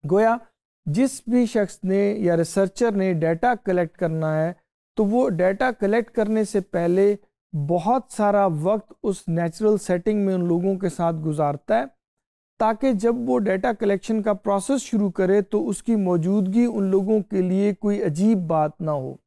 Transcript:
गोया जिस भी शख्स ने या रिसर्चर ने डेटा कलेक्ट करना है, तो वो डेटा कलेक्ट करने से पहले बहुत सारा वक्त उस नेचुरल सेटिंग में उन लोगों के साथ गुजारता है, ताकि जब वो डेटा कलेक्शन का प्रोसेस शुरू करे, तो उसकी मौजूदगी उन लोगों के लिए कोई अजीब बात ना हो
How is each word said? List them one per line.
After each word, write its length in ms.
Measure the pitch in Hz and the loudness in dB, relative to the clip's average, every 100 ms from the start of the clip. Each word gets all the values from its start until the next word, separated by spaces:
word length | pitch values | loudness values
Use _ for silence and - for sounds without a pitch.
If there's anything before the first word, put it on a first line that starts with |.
| 147 | 0
गोया 340 | 190 226 233 - _ _ _ - | 2 2 0 -6 _ _ _ -4
जिस 400 | 156 262 - - | 0 0 -2 -2
भी 180 | 247 233 | 0 2
शख्स 340 | 226 202 - | 0 -2 -4
ने 280 | 185 190 202 | -2 0 0
या 220 | 214 185 | 0 0
रिसर्चर 600 | 170 165 - 196 - 233 | 2 0 0 -2 0 0
ने 200 | 202 190 | 2 0
डेटा 400 | 170 160 165 247 | 0 0 0 0
कलेक्ट 420 | 247 - 180 170 _ | -2 -2 -2 -2 _
करना 380 | 175 160 156 | -4 -2 -2
है, 220 | 156 160 175 _ _ _ - | 0 -2 -4 _ _ _ -2
तो 80 | |
वो 240 | 208 233 262 | 0 2 0
डेटा 420 | 165 180 196 262 | 2 0 0 -2
कलेक्ट 400 | 233 196 220 220 | -2 0 0 -2
करने 340 | - 214 220 | -2 0 0
से 160 | 208 208 | 0 -2
पहले 580 | 190 175 170 180 202 202 _ _ _ | -2 -2 0 2 2 0 _ _ _
बहुत 580 | 160 143 175 175 254 - | -6 -2 -2 2 0 -2
सारा 340 | - 208 202 196 | -2 0 2 2
वक्त 480 | 156 165 214 - - | 0 0 -2 -4 -8
उस 220 | 233 190 - | -6 -4 -4
नेचुरल 500 | 165 170 - 214 214 | -2 -2 0 0 0
सेटिंग 480 | - 180 196 214 196 | 0 -2 0 0 0
में 80 | |
उन 80 | 185 | 0
लोगों 340 | 175 175 185 190 | 0 0 0 -2
के 120 | 190 | -4
साथ 260 | 165 170 | -2 -2
गुजारता 600 | 165 156 151 147 147 - 226 | -2 -4 -2 -2 -2 -2 -2
है, 100 | 269 _ _ _ _ _ _ _ | -2 _ _ _ _ _ _ _
ताकि 320 | 220 220 269 | -2 0 0
जब 340 | 214 233 240 240 | 2 0 0 0
वो 120 | 254 | 0
डेटा 340 | 196 190 220 | 0 0 -2
कलेक्शन 500 | 220 214 196 - 220 | -2 -2 -2 -2 -2
का 120 | 208 | 0
प्रोसेस 460 | 202 - 196 190 269 | -2 -2 -2 0 -2
शुरू 300 | - 226 202 | 0 0 0
करे, 320 | 180 185 202 | 0 2 2
तो 180 | 196 208 | 2 -2
उसकी 360 | 233 196 - 220 | -2 -4 -2 0
मौजूदगी 720 | 185 175 160 208 185 208 240 | 2 0 2 0 2 2 2
उन 240 | 226 196 | 0 0
लोगों 300 | 190 190 220 | 0 2 0
के 220 | 190 196 | 0 -2
लिए 300 | 185 190 202 | 0 2 0
कोई 280 | 196 208 208 | 0 -2 0
अजीब 380 | 175 151 208 214 | -2 0 2 2
बात 340 | 165 160 151 - | 0 0 0 -2
ना 120 | 160 | -4
हो 280 | 147 131 131 | -4 -6 -12